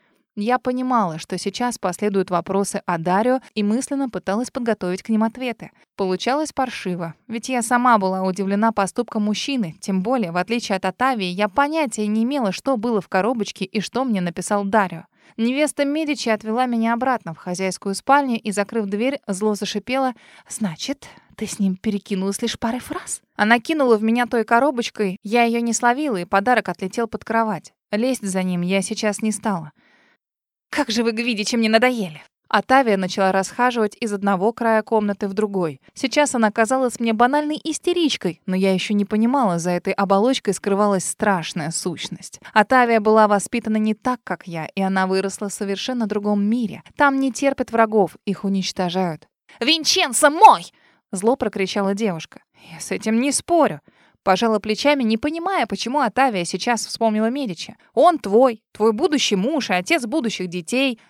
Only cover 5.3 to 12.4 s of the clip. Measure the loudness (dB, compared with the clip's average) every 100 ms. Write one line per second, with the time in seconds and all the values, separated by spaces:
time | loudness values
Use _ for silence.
5.3 | -2 -8 -8 -12 _ _ -4 -2 -2 0
6.3 | -2 -2 -4 -4 -4 -6 -6 -6 -10 -10
7.3 | -8 -4 -4 0 2 4 4 2 -2 -2
8.3 | -2 -2 2 2 2 -2 -2 -4 -2 -2
9.3 | -2 -2 -2 -4 -6 -4 -2 0 0 0
10.3 | -2 -2 -2 -2 -2 -2 0 0 0 -2
11.3 | -2 -2 0 0 0 -2 -2 -2 0 0
12.3 | 0